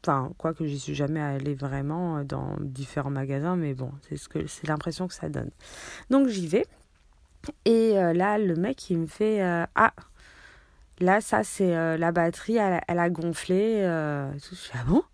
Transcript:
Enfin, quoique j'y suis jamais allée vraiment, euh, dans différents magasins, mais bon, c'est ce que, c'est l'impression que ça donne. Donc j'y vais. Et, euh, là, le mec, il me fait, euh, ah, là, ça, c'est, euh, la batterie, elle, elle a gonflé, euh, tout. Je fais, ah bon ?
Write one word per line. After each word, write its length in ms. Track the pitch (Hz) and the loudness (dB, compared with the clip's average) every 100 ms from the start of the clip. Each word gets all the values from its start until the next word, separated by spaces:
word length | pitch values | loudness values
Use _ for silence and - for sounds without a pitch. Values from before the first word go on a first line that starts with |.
Enfin, 300 | - 139 131 - | 2 2 0 -2
quoique 280 | 160 160 156 | -4 -2 -4
j'y 140 | 143 | -4
suis 160 | 143 143 | -6 -2
jamais 240 | 143 156 | -2 0
allée 360 | 147 139 139 139 | -2 -2 -4 -4
vraiment, 640 | 135 139 139 160 180 156 | -4 -4 -4 -2 -2 -4
euh, 40 | |
dans 320 | 139 139 135 - | -4 -6 -4 -6
différents 480 | 139 131 139 - 139 | -6 -8 -6 -4 -4
magasins, 480 | 139 135 139 156 180 | -4 -2 -2 0 0
mais 160 | 156 | -2
bon, 180 | 131 131 139 - | -4 -8 -10 -12
c'est 80 | - | -12
ce 140 | - | -8
que, 180 | - 151 | -6 -6
c'est 180 | - 151 | -8 -4
l'impression 440 | 151 170 156 185 | -4 -4 -6 -8
que 40 | |
ça 140 | - 160 | -6 -6
donne. 240 | 143 117 - - - - - - | -6 -8 -10 -20 -18 -16 -16 2
Donc 200 | 269 269 | 4 4
j'y 180 | 202 165 | 0 0
vais. 180 | 190 - - _ _ _ _ _ _ - - - | 0 0 -8 _ _ _ _ _ _ -14 -2 4
Et, 340 | 226 226 202 | 6 6 4
euh, 140 | 175 | 4
là, 240 | 165 196 208 | 4 2 2
le 180 | 202 165 | 2 2
mec, 340 | 196 269 - | 0 -4 -2
il 100 | 170 | -2
me 80 | 160 | -2
fait, 360 | - 214 214 | 0 0 2
euh, 220 | 185 170 165 - | 2 0 0 4
ah, 160 | 220 - - - - - - - _ _ - - | 4 2 -20 -20 -20 -20 -20 -20 _ _ -20 0
là, 180 | 180 202 | 4 4
ça, 240 | 214 - | 2 0
c'est, 320 | 214 - 190 170 | 0 0 0 2
euh, 220 | 165 160 | 0 2
la 160 | 170 | 2
batterie, 420 | 170 165 170 - 226 | 2 0 -2 -2 2
elle, 240 | 202 175 - | 2 0 0
elle 120 | 175 | 0
a 100 | 175 | 0
gonflé, 720 | 165 170 160 - 185 220 220 | 0 -4 -4 0 2 2 2
euh, 500 | 190 165 151 147 139 143 | 0 0 -2 -2 -4 -8
tout. 200 | - 180 | -12 -16
Je 140 | - | -10
fais, 80 | 123 | -6
ah 60 | 120 | 2
bon ? 160 | 208 - | 2 2